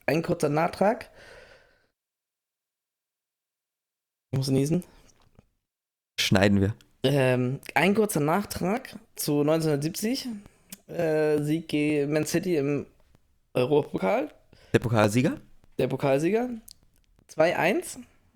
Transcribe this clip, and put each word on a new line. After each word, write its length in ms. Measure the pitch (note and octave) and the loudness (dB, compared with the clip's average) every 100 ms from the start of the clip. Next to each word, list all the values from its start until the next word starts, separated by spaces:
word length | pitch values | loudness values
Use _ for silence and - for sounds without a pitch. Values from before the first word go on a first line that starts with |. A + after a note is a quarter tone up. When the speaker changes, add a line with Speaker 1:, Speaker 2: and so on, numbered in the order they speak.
| - | -2
Speaker 1:
Ein 160 | D#3 | 0
kurzer 260 | D#3+ E3 D3+ | 0 -2 0
Nachtrag. 600 | D3 E3+ - G3 C4+ - - - - - - _ _ _ _ _ _ _ _ _ _ _ _ _ _ _ _ _ _ _ _ _ _ _ _ _ _ _ | 0 0 2 0 0 -6 -20 -20 -20 -20 -20 _ _ _ _ _ _ _ _ _ _ _ _ _ _ _ _ _ _ _ _ _ _ _ _ _ _ _
Ich 60 | C3+ | -4
muss 100 | C3+ | 0
niesen. 340 | C3+ C#3+ E3+ - - - _ _ _ _ _ _ _ _ _ _ - | 0 0 -2 -4 -16 -20 _ _ _ _ _ _ _ _ _ _ -4
Speaker 2:
Schneiden 420 | - G2 G#2 G2 | 0 4 4 4
wir. 140 | G2 - _ _ | 2 -2 _ _
Speaker 1:
Ähm, 560 | C3 C#3+ C3 B2+ B2 C3+ - | 0 2 2 2 -2 -6 -6
ein 200 | - F3 | 0 2
kurzer 240 | G#3 G#3 D#3+ | 2 2 0
Nachtrag 800 | D3 F#3 G3+ - F3 B3 - - - | 0 0 -2 -6 -4 -4 -8 -18 -16
zu 300 | - - D3 | -8 -2 0
neunzehnhundertsiebzig. 840 | D3 D#3+ D#3 C#3+ D3+ - G#3+ C4+ B3+ G#3 - _ _ - - | 2 2 2 0 -2 -4 -4 -4 -6 -12 -14 _ _ -20 -12
Äh, 520 | E3 D#3+ D#3 D3+ D3+ | -4 -2 0 2 2
Sieg 280 | D3 D#3+ D#3+ | 0 -2 -2
gegen 440 | D3 D3 D3+ C#3+ | 0 2 0 0
Man 140 | D3+ D3+ | -2 0
City 300 | E3+ F#3 D#3 | -2 0 0
im 300 | C#3 C#3+ - _ _ _ _ _ _ | 0 -2 -6 _ _ _ _ _ _
Europapokal. 800 | - B2+ D3 - F#3+ F#3+ A3+ D4 - _ - - | -2 0 0 0 -2 -2 -2 -4 -12 _ -20 -2
Speaker 2:
Der 80 | A#2 | -2
Pokalsieger? 600 | A2+ A2+ G#2+ A#2+ C#3+ D4+ - - - - | 2 2 4 4 0 -2 -12 -20 -12 -4
Speaker 1:
Der 120 | B2+ | -4
Pokalsieger. 600 | C3+ C#3 C#3 E3 A3 B3 A3+ - - _ _ _ _ - | 0 0 2 2 -2 -4 -8 -16 -20 _ _ _ _ -8
Zwei 300 | - E3 - | 0 0 2
eins 420 | D#3 D#4+ - - - _ _ | 0 0 -4 -12 -18 _ _